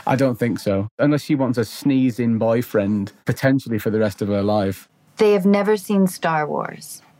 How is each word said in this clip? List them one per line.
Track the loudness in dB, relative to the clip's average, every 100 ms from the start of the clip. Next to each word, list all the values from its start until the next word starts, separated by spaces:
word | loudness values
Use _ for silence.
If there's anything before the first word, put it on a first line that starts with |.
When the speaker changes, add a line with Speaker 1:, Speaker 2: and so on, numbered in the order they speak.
| -2
Speaker 1:
I | 0
don't | 0 0
think | -2 -2
so, | -2 -2 -4 -2
unless | 0 0
she | -2 -2
wants | 0 -2
a | -4
sneeze-in | -4 0 2 2 0 0 0
boyfriend, | 2 0 0 0 0 -2 -4 -6 -6
potentially | 0 0 0 -2 -4
for | -2
the | 0
rest | 0 -2
of | -2
her | 0
life. | 0 0 0 -4 -14 _ _ 2
Speaker 2:
They | 4
have | 4 4
never | 2 2 0
seen | 0 2 2
Star | 0 -2 -2 -2
Wars. | -4 -6 -12 -18 -20 _ _